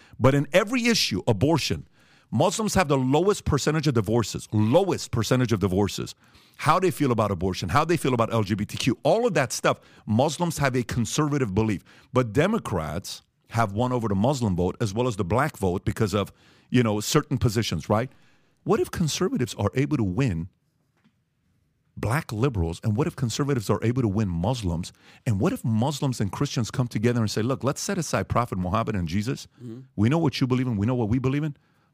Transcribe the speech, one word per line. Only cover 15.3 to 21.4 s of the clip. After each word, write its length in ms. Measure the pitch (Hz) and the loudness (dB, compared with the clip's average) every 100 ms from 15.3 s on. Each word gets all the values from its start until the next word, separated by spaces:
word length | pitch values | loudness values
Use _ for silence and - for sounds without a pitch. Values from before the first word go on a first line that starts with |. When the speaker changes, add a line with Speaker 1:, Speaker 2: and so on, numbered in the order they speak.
| 110 147 - | 0 0 0
Speaker 1:
vote 300 | 95 92 - | -2 -2 -2
because 280 | - 107 | -2 0
of, 200 | 101 95 - _ _ - | 0 -2 -8 _ _ -2
you 140 | 127 | 2
know, 160 | 113 104 | 2 0
certain 380 | - 156 - 135 | 0 0 0 0
positions, 500 | 123 104 107 85 - | 0 0 -2 -2 0
right? 240 | 107 131 - _ _ _ _ | 0 0 -10 _ _ _ _
What 160 | - 214 | -2 0
if 120 | 359 | 0
conservatives 640 | - 156 - 185 247 120 - | -2 -2 0 -2 -2 -4 -2
are 160 | 101 | -2
able 240 | 131 143 147 | 0 0 0
to 60 | |
win 460 | 98 90 139 82 85 _ _ _ _ _ _ _ _ _ | 0 0 0 -2 -6 _ _ _ _ _ _ _ _ _